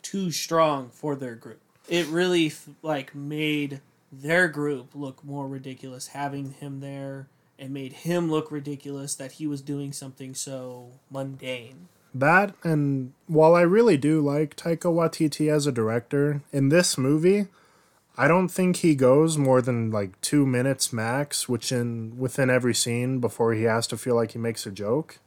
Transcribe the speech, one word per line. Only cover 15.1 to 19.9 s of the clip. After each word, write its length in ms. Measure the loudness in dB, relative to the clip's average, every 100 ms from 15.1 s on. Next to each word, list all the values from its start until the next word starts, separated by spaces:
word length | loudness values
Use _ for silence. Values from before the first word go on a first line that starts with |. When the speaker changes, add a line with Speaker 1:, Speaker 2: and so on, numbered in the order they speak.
| 2 -2 2 2
Speaker 2:
as 180 | 2 2
a 40 |
director, 680 | 0 0 0 -2 0 0 0 -4
in 160 | 0 4
this 280 | 4 4 0
movie, 480 | 2 4 4 4 0 _ _ _ _ _ _ 0
I 100 | 4
don't 200 | 4 2
think 280 | 2 0 2
he 160 | 2
goes 440 | 4 6 6 4 2
more 240 | 4 4
than, 280 | 4 0 0